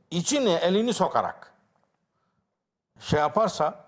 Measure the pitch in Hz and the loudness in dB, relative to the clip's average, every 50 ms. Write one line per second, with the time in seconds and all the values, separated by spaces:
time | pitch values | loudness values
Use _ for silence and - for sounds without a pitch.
0 | _ _ - 175 170 - 269 294 269 220 175 165 165 175 185 208 226 247 214 - | _ _ -6 -4 -2 0 0 0 2 2 2 2 2 2 2 2 2 0 0 0
1 | 190 156 - 123 98 - - - - - _ _ _ _ _ _ _ _ _ _ | 0 0 0 0 -2 -2 -6 -10 -18 -20 _ _ _ _ _ _ _ _ _ _
2 | _ _ _ _ _ _ _ _ _ _ _ _ _ _ _ _ _ _ _ - | _ _ _ _ _ _ _ _ _ _ _ _ _ _ _ _ _ _ _ -16
3 | - - - 147 147 147 190 214 - 196 - - 196 170 - - - | -4 -2 0 0 0 0 2 0 0 0 0 -2 -4 -4 -4 -8 -16